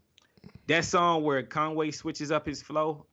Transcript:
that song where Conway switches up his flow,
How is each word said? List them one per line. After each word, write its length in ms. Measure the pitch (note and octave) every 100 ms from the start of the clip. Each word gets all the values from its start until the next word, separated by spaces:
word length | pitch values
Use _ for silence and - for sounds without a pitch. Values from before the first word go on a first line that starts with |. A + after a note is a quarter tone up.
| _ _ _ _ - - -
that 180 | E3
song 380 | E3 F3+ F3 E3
where 200 | D3+ C3+
Conway 480 | B2 D#3 D#3 D#3 D#3
switches 400 | C#3+ D#3+ D#3 D3
up 160 | D3+ D3+
his 160 | C3
flow, 440 | - D3+ D#3 D3 -